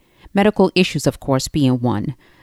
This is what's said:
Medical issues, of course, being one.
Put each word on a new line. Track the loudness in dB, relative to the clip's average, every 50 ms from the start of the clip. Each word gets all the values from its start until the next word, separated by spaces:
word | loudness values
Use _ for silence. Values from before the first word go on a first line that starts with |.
| _ _ _ _ -20 -4 -2
Medical | 0 2 2 2 2 0 2 2
issues, | 0 0 0 -2 -2 -2
of | -2 -4 -4
course, | -4 -2 -2 -2 -2 -4
being | -2 0 2 2 2 0
one. | 0 -2 -2 -2 -4 -6 -8 -10 _ _ _ _